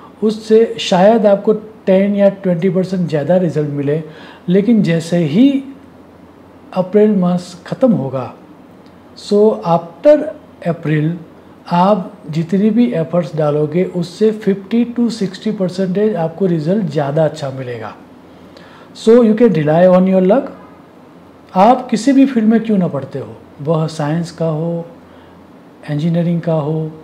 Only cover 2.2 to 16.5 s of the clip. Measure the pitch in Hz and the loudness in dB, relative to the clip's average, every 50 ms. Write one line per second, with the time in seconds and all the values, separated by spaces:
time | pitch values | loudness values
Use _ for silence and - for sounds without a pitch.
2.2 | 202 196 196 196 - 185 175 165 180 190 165 185 180 180 196 185 175 143 151 147 | 2 2 2 0 -4 -2 -2 0 0 0 0 0 -2 -2 -2 -4 -4 -2 -2 -2
3.2 | 139 135 180 185 185 160 127 151 151 143 143 143 139 143 147 160 160 - - - | 0 0 0 2 0 0 -2 -2 -4 -4 -4 -4 -2 -2 -2 -4 -6 -10 -16 -20
4.2 | - - - - - - 175 202 202 240 233 208 165 160 165 165 165 - 175 175 | -20 -20 -20 -12 -4 0 0 2 2 2 2 2 2 2 0 -2 -2 -2 -2 -2
5.2 | 170 143 143 208 269 277 277 277 - - - - - - - - - - - - | 0 0 2 4 4 4 2 0 -6 -8 -18 -20 -20 -20 -20 -20 -20 -20 -20 -20
6.2 | - - - - - - - - - - - 185 180 180 - 208 214 214 214 190 | -20 -20 -20 -20 -20 -20 -20 -20 -16 -8 -4 -4 -2 2 2 4 4 4 4 2
7.2 | 180 175 180 175 - - - - - - - - 262 254 190 139 135 135 131 131 | 0 0 0 -2 -6 -8 -18 -16 -12 -10 -4 0 2 2 2 0 -2 -6 -6 -8
8.2 | 120 110 - - - - - - - - - - - - - - - - - - | -8 -10 -14 -18 -20 -20 -20 -20 -20 -20 -20 -20 -20 -20 -20 -20 -20 -20 -20 -14
9.2 | - - 208 202 208 220 - - - 170 165 175 - - - - - 294 302 294 | -4 0 2 4 4 4 2 0 -2 0 0 0 -2 -6 -8 0 4 4 4 4
10.2 | - - - - - - - - - 175 160 - - 147 156 151 151 160 175 180 | 2 -4 -10 -14 -20 -20 -16 -10 -6 -6 -6 -4 -4 -2 -2 0 -2 -2 -4 -6
11.2 | - - - - - - - - - - 175 175 185 196 214 185 175 - - - | -12 -18 -20 -20 -20 -20 -20 -18 -8 -2 0 2 2 2 2 0 -2 -10 -16 -18
12.2 | - - 147 165 165 - 202 190 208 220 208 240 240 240 240 165 160 160 170 175 | -12 -8 -6 -6 -4 -2 -2 0 0 2 2 2 0 0 0 -4 -4 -2 -2 -4
13.2 | 170 - - 151 151 147 147 151 151 147 147 180 185 180 - 180 170 - - - | -2 -2 -4 -2 -2 0 0 -2 -2 -2 -2 -2 -2 -2 -4 -6 -8 -6 -4 0
14.2 | 214 220 214 214 - 190 196 196 - - 233 233 240 233 - 240 240 220 - - | 0 0 0 0 -2 -2 -2 -2 -4 -4 -2 -2 -2 -2 -2 -2 -2 -2 -2 -4
15.2 | 196 185 - - - 220 214 208 190 170 - - 196 185 175 196 214 220 214 170 | -6 -6 -6 -6 -6 -6 -4 -4 -4 -4 -4 -4 -4 -2 0 0 0 0 0 -2
16.2 | 165 160 165 - 196 180 | -4 -4 -4 -2 -2 0